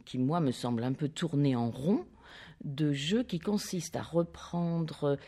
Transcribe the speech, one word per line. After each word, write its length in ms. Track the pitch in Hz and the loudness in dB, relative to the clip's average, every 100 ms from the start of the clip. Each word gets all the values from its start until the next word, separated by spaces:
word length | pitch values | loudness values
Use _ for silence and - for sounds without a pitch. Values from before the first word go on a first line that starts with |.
qui, 140 | - 127 | -6 0
moi, 220 | 127 175 | 2 2
me 120 | 143 | 2
semble 320 | 120 123 117 | 0 0 0
un 100 | 123 | 0
peu 160 | 135 147 | -2 -2
tourné 460 | - 160 143 143 123 | -2 0 2 4 4
en 140 | 120 | 0
rond, 360 | 120 147 262 359 - - - - - | 0 2 2 0 -14 -20 -20 -20 -12
de 280 | 151 139 151 | -8 0 0
jeu 300 | 139 147 220 | 0 2 0
qui 160 | 247 170 | 0 -2
consiste 580 | - 208 - 185 - 127 | 0 0 0 -4 -4 -6
à 60 | |
reprendre 1160 | 110 165 170 - - 170 170 170 160 151 147 139 | 0 2 2 -4 -6 -2 0 0 -2 0 0 0